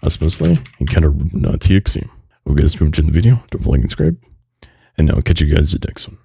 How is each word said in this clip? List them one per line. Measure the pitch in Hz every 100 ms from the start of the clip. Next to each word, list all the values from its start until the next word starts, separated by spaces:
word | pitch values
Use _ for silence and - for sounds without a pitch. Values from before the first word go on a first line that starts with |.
That's | 85 -
mostly | 80 - 82 85 - _
encounter, | - - 78 73 78 65 -
uh, | -
T | - 95
X | - -
E. | - - _ _ -
Okay, | 71
let's | 78 -
move | 76
to | 73
the | 76
video. | 78 113 123 -
Don't | -
forget |
to | -
like | 67
and | -
subscribe. | - 151 175 _ _ _ _ - _ _ -
And | 78
I'll | -
catch | - 82
you | 73
guys | 78 76
in | -
the | -
next | - -
one. | -